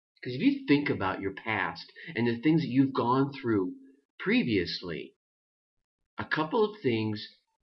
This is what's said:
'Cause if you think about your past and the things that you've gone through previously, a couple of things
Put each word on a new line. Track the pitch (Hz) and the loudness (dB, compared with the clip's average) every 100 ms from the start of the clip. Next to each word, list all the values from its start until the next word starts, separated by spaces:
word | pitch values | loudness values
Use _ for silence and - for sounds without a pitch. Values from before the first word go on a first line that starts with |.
| _ - | _ -14
'Cause | 131 | -8
if | 131 | 0
you | 254 277 - | 2 2 2
think | 143 - | 2 4
about | 101 95 95 | 0 -2 -2
your | 95 | -6
past | - 113 107 87 - - - - - | -6 -4 -2 -2 -6 -14 -18 -8 0
and | 120 | 0
the | 117 | 2
things | 156 160 | 2 2
that | 127 | 2
you've | 127 135 | 2 2
gone | 131 117 127 139 | 2 2 2 0
through | - 120 104 92 - - _ _ - | -2 0 0 0 -6 -20 _ _ -8
previously, | 185 247 170 101 85 - 90 76 - _ _ _ _ _ _ _ _ _ _ - | 0 2 2 0 0 -4 -8 -8 -10 _ _ _ _ _ _ _ _ _ _ -12
a | - | -4
couple | 151 156 135 | -2 0 2
of | 208 - | 0 0
things | 131 113 110 104 - - _ _ | -2 0 -2 -4 -10 -18 _ _